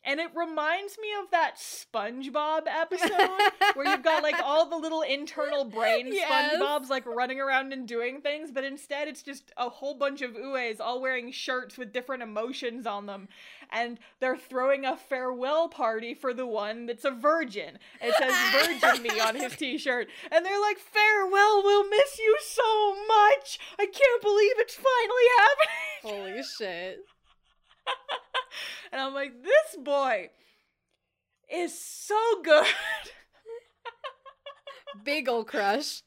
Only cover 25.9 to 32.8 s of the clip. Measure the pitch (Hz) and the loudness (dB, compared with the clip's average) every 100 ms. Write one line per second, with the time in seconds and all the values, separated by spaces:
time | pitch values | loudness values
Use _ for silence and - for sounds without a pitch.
25.9 | 605 - 208 190 208 269 - 208 175 185 | -10 -10 -10 -8 -10 -10 -8 -8 -8 -10
26.9 | - 392 _ _ _ _ _ _ _ - | -12 -18 _ _ _ _ _ _ _ -8
27.9 | 508 - 480 _ 508 508 - - - - | -8 -8 -12 _ -8 -6 -12 -14 -14 -12
28.9 | 262 269 277 277 240 277 554 605 381 262 | -6 -6 -6 -8 -10 4 4 4 -8 -2
29.9 | 285 269 214 175 _ _ _ _ _ _ | 0 2 -2 -4 _ _ _ _ _ _
30.9 | _ _ _ _ _ _ 330 349 - - | _ _ _ _ _ _ -4 -4 -6 -14
31.9 | - - 415 466 403 320 302 - - | -14 -2 0 2 0 6 6 6 0